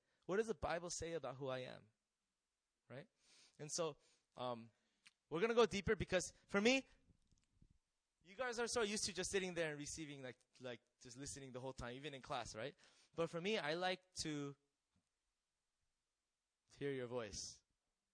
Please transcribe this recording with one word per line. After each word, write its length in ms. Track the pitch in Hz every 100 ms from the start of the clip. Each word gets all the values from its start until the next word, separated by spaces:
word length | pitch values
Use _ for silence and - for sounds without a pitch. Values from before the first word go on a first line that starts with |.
| _ _ -
What 120 | 190
does 100 | 226
the 60 |
Bible 360 | 196 147 170 175
say 240 | - 165
about 240 | 165 131 127
who 80 | 139
I 120 | 127
am? 220 | 127 101 107 _ _ _ _ _ _ _ _ _ -
Right? 160 | 123 170 _ - - - -
And 120 | 147
so, 240 | - 160 143 _ _ _ -
um, 280 | 123 117 113 _ _ _ - _ -
we're 100 | 156
gonna 140 | 226
go 120 | 233 220
deeper 300 | 196 208 208
because 380 | - 185 - - -
for 100 | 202
me, 240 | 220 262 - - - - _ - _ _ - - _ _ _ _ 160
you 100 | 196
guys 240 | 254 226
are 80 | 233
so 140 | 247
used 240 | 214 208 -
to 80 |
just 180 | 180 180
sitting 220 | 196 185
there 160 | 170 160
and 100 | 147
receiving, 420 | 147 - 151 143
like, 140 | 127 117 _ -
like, 180 | 123 117 _ _
just 160 | 127 117
listening 340 | 139 143 135
the 60 | 123
whole 120 | 131
time, 220 | 127 123 127
even 180 | 147
in 80 | 135
class, 320 | - 135 113
right? 200 | 110 127 - - - - -
But 140 | 165
for 120 | 170
me, 160 | 185 220
I 160 | 147
like 260 | 165 185 185 _ -
to 340 | 160 147 143 139 _ _ _ _ _ _ _ _ _ _ _ _ _ _ _ _ _ _ _ _ _ -
hear 120 | 143
your 160 | 135 120
voice. 500 | 123 107 - - - _ _ _ _ _